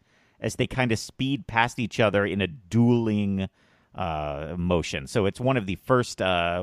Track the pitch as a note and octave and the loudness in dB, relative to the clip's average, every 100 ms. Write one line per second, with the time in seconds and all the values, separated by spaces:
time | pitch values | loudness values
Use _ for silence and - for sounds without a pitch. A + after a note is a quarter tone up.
0 | _ _ _ _ A2 - B2+ - B2 A2+ | _ _ _ _ -6 -2 -4 0 0 0
1 | - - C3 C#3 - A#2 A#2+ - A2+ - | -4 -6 -4 -4 -2 0 0 0 -4 2
2 | G#2+ G2 G2+ F#2+ F#2+ C3 - A2+ A#2+ A#2+ | 4 4 2 0 -2 -4 -2 4 4 4
3 | A2 G#2 G2+ G2 F#2+ _ _ _ _ - | 2 0 0 -2 -4 _ _ _ _ -8
4 | F2+ D#2 D2+ C#2+ D#2 F2+ F2 F2 D#2 D#2+ | -6 -4 -4 -6 -8 -4 0 0 0 -6
5 | C2+ A#2+ G2 - B2 C3 F#2+ F2+ - B2+ | -4 0 0 0 0 0 -2 -6 0 2
6 | A#2+ - F#2+ F2+ E2+ F2 | 2 -2 0 0 0 -2